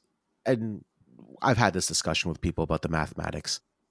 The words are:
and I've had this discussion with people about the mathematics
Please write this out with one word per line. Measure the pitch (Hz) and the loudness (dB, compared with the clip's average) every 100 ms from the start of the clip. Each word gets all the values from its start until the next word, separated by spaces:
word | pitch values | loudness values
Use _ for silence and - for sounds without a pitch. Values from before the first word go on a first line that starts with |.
| _ _ _ _ - | _ _ _ _ 0
and | 123 113 101 - _ _ 60 - - | 0 -2 -8 -14 _ _ -20 -20 -2
I've | 120 120 | 2 6
had | 107 | 4
this | 90 - | 4 0
discussion | 82 - 82 87 | -2 0 0 -2
with | 76 | -2
people | 85 82 | -2 0
about | 80 80 | 0 0
the | 80 | 0
mathematics | 80 78 - 80 80 - - _ _ _ | 0 -2 -4 -6 -6 -6 -8 _ _ _